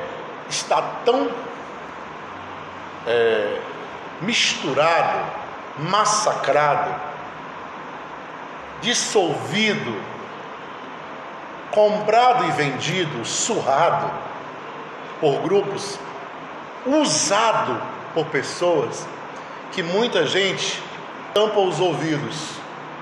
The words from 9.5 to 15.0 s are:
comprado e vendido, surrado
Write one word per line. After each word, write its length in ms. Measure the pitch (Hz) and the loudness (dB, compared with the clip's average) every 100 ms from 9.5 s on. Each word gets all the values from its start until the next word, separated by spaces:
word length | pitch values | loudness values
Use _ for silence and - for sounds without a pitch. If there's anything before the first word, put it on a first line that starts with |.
| 180 214 190 131 107 - - - - - - - - - - - - - - - - - | 2 2 2 0 -4 -6 -10 -10 -12 -12 -12 -12 -12 -12 -12 -12 -12 -12 -12 -12 -12 -2
comprado 760 | 208 208 202 - 226 247 247 170 | 4 6 6 4 6 8 6 4
e 60 | |
vendido, 720 | 143 147 123 147 185 160 123 110 | 2 0 0 -2 0 0 -2 -2
surrado 880 | - - 196 120 135 165 113 113 - - - - - - - - - | -2 0 2 4 6 6 4 0 -4 -8 -10 -12 -12 -12 -12 -12 -12